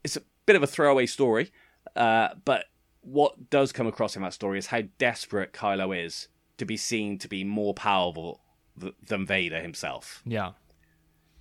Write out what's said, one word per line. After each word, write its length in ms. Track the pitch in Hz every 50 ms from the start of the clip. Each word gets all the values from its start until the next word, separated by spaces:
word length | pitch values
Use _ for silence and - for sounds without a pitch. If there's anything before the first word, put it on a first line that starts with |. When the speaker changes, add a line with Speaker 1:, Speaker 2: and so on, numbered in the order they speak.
| -
Speaker 1:
it's 120 | 147 -
a 40 | 151 - _ _ _ _
bit 100 | - 208
of 80 | 185 143
a 40 |
throwaway 380 | 139 - - 156 143 139 135 123
story, 460 | 120 - - 139 123 110 110 156 - _ _ _ _ _ _ _ - -
uh, 340 | - 120 113 113 113 110 - - - -
but 200 | - 131 101 90 - _ _ _ _ _ _
what 480 | _ - 131 143 147 139 - - 123 -
does 220 | - 139 135 131
come 160 | - - 120
across 280 | 113 104 - 113 101 -
in 60 | 95
that 120 | 95 90 -
story 240 | - 107 98 98
is 100 | 98 98
how 140 | - - 117 110 95 -
desperate 560 | - 131 120 117 - - - - 101 95 - -
Kylo 440 | - - 104 98 95 95 95 95 87 85
is 220 | 85 - - - - _ _ _ _ _
to 80 | - 233
be 120 | 185 110
seen 400 | 107 - - 120 110 107 101 101 95
to 80 | -
be 160 | - 101 98 95
more 300 | 98 104 107 104 104 98
powerful 680 | - - 107 98 95 90 90 82 80 82 85 85 - _ _ _ _ _ _ _ -
th-, 140 | 87 92 - _ -
than 180 | - 110 98 95
Vader 360 | 90 98 95 90 85 78 80
himself. 600 | 82 85 78 - - 76 65 62 - - - - _
Speaker 2:
Yeah. 260 | 120 117 107 98 90 - _ _ _ _ _ _ _ _ _ _ _ _ _ _ _ _ _